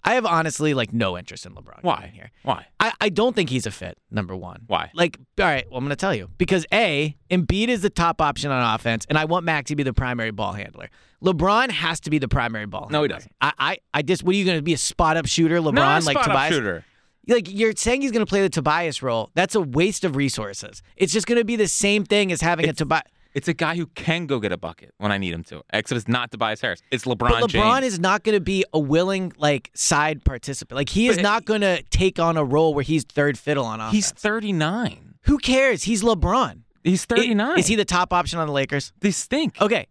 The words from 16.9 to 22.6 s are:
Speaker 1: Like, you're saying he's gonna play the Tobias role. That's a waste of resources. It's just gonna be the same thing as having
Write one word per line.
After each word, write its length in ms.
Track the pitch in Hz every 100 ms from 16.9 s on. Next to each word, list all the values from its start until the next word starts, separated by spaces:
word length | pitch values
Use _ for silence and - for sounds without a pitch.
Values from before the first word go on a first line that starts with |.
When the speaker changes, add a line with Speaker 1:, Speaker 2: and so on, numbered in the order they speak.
| _ _ _ -
Speaker 1:
Like, 200 | 233 185
you're 220 | 202 220
saying 280 | 214 226 254
he's 100 | 277
gonna 140 | 226 214
play 160 | 196
the 80 | 190
Tobias 520 | 151 143 156 170 135
role. 300 | 131 113 107 -
That's 200 | 185 220
a 60 |
waste 420 | 156 131 185 196
of 140 | 180 135
resources. 640 | 139 - 107 98 104 107 - -
It's 160 | 185
just 140 | 190 190
gonna 180 | 240 220
be 100 | 233
the 140 | 196
same 340 | - 202 208
thing 260 | 180 202 196
as 80 | 175
having 240 | 165 170